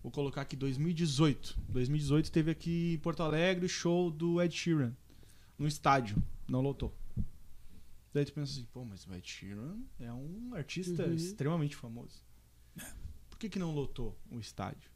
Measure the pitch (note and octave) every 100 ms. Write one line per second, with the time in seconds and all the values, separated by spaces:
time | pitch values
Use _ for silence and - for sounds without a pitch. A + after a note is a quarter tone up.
0 | B2+ C3+ C#3 C#3 C#3 C3+ C#3 C3 D#3+ E3
1 | E3+ C3 D#3 C3 - - - B2+ B2+ D3+
2 | C#3+ D3+ D#3 E3 D#3 D#3+ E3+ E3+ E3+ D#3+
3 | E3 D#3 D#3+ D#3 F3+ F#3 F3+ - E3+ F3
4 | F3+ D3+ E3+ E3+ F3 - F3 D#3 B2 B2
5 | - - - - - - D3 - D3 C#3
6 | A2+ G#2 - - - B2+ C3+ C3+ - -
7 | - - - - - - - - - -
8 | - C#3+ C#3+ D3+ C#3+ C#3 A#2+ B2+ A#2+ F#2+
9 | - F#2 - - F#2+ G2+ A#2+ A2 B2 -
10 | A#2 B2 D3 G3 B3 A3 C3+ - F3+ E3
11 | C3+ E3 E3+ G#3 C#3 E3+ D3 - A#2 A#2
12 | - - - - - - - - - -
13 | - - - - A3 F#3+ E3+ D3 C3+ -
14 | A2 G2+ - A#2+ G#2 - G2+ - -